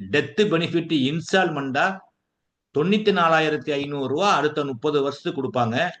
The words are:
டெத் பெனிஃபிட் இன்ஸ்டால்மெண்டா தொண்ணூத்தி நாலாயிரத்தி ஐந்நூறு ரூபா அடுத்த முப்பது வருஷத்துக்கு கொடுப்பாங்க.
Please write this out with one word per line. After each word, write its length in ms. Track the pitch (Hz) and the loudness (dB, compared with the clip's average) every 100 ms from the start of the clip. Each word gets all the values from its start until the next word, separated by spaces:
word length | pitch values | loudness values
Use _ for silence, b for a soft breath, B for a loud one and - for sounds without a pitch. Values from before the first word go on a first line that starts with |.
| 95 | -2
டெத் 340 | 143 151 - 208 | -2 0 0 2
பெனிஃபிட் 460 | 160 170 165 160 165 131 | 2 0 -2 0 0 0
இன்ஸ்டால்மெண்டா 800 | 165 - 190 180 151 139 131 180 190 - _ _ _ _ _ _ 143 | -2 0 2 2 -2 -4 0 0 -2 -12 _ _ _ _ _ _ -2
தொண்ணூத்தி 360 | 165 214 214 | 2 2 2
நாலாயிரத்தி 580 | 185 165 160 156 151 131 | 2 4 4 2 0 -2
ஐந்நூறு 360 | 143 143 143 131 | -4 -4 -4 -2
ரூபா 200 | 139 202 170 | 0 2 2
அடுத்த 240 | 147 151 139 | 0 -2 -4
முப்பது 320 | 123 151 151 | -4 0 0
வருஷத்துக்கு 380 | 139 139 175 151 | 0 -4 -6 -4
கொடுப்பாங்க. 360 | 127 123 117 123 175 - | -2 0 0 0 -2 -6